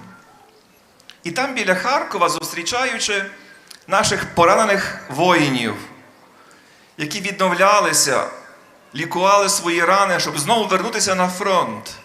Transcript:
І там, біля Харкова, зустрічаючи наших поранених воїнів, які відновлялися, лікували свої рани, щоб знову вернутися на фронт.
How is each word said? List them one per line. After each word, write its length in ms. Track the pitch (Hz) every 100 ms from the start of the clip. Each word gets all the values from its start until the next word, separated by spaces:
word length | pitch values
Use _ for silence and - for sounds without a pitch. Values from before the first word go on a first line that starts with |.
| 90 92 - - - _ _ _ _ _ - -
І 60 | 170
там, 240 | 170 269
біля 200 | 254 190
Харкова, 540 | 185 240 285 330 196 175
зустрічаючи 960 | 165 - 160 170 240 254 226 220 202 196 - - - - - -
наших 460 | 190 214 196 -
поранених 640 | - 170 214 220 196 - - -
воїнів, 600 | 135 180 170 143 127 117 101 - - - _ - - - - - - _ -
які 220 | 151 208
відновлялися, 1040 | 196 185 190 175 190 208 175 151 143 120 - - - - - - _
лікували 540 | 139 165 175 190 202 196
свої 360 | 185 170 170
рани, 360 | 170 196 196 170
щоб 180 | - 151
знову 300 | 143 233 208
вернутися 460 | 185 208 226 202
на 140 | 185 180
фронт. 680 | 185 202 185 131 107 - -